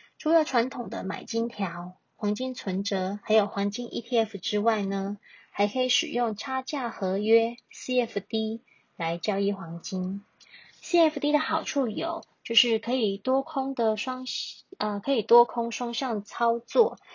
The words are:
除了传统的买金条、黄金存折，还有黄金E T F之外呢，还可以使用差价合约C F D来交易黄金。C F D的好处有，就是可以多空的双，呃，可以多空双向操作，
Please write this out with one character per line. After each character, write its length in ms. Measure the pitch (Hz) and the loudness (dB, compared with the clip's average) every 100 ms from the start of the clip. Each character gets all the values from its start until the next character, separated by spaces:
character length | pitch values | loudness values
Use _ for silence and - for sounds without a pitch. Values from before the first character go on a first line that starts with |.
| - _ | -20 _
除 120 | 302 | 2
了 140 | 330 | 4
传 260 | 302 240 254 | 4 0 0
统 200 | 254 220 | -4 -8
的 140 | 196 | -6
买 180 | 185 - | -6 -6
金 260 | - 226 233 | -4 -2 -2
条、 480 | - 185 170 175 - _ _ | -2 -6 -4 -10 -14 _ _
黄 180 | 208 | -2
金 180 | 208 262 | 0 -4
存 300 | 254 - 185 | -4 -4 -2
折， 380 | 202 190 185 208 | -2 -2 -2 -4
还 100 | - | 2
有 140 | 220 202 | 4 4
黄 240 | 208 202 | 0 -2
金 180 | 208 240 | -4 -6
E 80 | 240 | -8
T 160 | - 233 | 0 0
F 180 | 220 190 | 0 -4
之 220 | - 208 | -2 0
外 240 | 220 214 | 2 2
呢， 340 | 196 196 196 208 - - _ | 0 -2 -4 -6 -12 -20 _
还 180 | - 208 | -2 0
可 140 | 262 | 2
以 60 | 254 | 0
使 180 | - - | 0 0
用 300 | 240 233 214 | 0 0 -2
差 240 | 269 262 | -4 -6
价 300 | 254 285 240 | -4 -4 -4
合 260 | - 185 196 | -4 -2 0
约 400 | 208 226 226 233 _ | 4 6 4 -2 _
C 280 | - - 254 | -14 -2 0
F 200 | 233 285 | 0 -4
D 400 | - 220 220 226 - _ _ - | -2 -2 -2 -4 -10 _ _ -6
来 200 | 165 170 | -4 -2
交 220 | - 196 | -2 0
易 140 | 202 | 0
黄 280 | 196 165 170 | -2 -6 -10
金。 420 | - 185 185 202 - _ - - - - | -6 -4 -4 -6 -10 _ -20 -20 -20 -20
C 160 | - 349 | 0 4
F 220 | 320 311 | 4 2
D 100 | 294 | 0
的 80 | 294 | 2
好 240 | 247 214 | 0 -2
处 260 | 202 285 240 | -2 -2 -2
有， 360 | 190 147 - - _ | -2 -4 -6 -10 _
就 120 | - | 0
是 240 | 226 240 220 | 2 4 0
可 160 | 226 | 0
以 240 | 262 208 202 | 0 0 -2
多 240 | 262 269 | 0 0
空 320 | 262 277 269 | 0 -4 -4
的 240 | 262 220 214 | 0 0 0
双， 260 | 254 254 254 - - - _ - | -4 -8 -8 -8 -10 -14 _ -6
呃， 200 | 214 202 | -4 -4
可 120 | 262 | 0
以 100 | 262 | -2
多 220 | 196 240 | 6 8
空 280 | 240 233 233 | 8 2 -4
双 200 | - 240 | -4 -6
向 320 | 240 262 214 | -4 -4 -4
操 340 | 202 - 233 233 | -6 0 0 0
作， 400 | - 262 208 - - | 0 4 4 2 -16